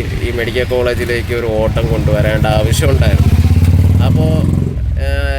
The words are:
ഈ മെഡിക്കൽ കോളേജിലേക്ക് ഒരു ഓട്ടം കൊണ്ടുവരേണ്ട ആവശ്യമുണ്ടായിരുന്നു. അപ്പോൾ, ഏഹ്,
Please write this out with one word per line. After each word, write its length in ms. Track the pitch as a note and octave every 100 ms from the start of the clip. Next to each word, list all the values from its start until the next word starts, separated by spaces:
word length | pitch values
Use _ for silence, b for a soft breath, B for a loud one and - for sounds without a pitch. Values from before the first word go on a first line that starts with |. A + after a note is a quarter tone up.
| A#2 - A#2+
ഈ 40 | A#2+
മെഡിക്കൽ 280 | A#2 A#2 B2
കോളേജിലേക്ക് 600 | B2 A#2+ A2+ F2+ A#2+ A2+ A#2
ഒരു 80 | A#2 A2
ഓട്ടം 240 | A2 A2+ A2
കൊണ്ടുവരേണ്ട 520 | A2+ G#2+ G#2+ G#2+ G#2+ A2 G#2+
ആവശ്യമുണ്ടായിരുന്നു. 720 | G#2+ A#2+ A#2+ C3+ - - - - - - - - - - -
അപ്പോൾ, 260 | - - - - - - - - - C3+
ഏഹ്, 320 | C#3 C#3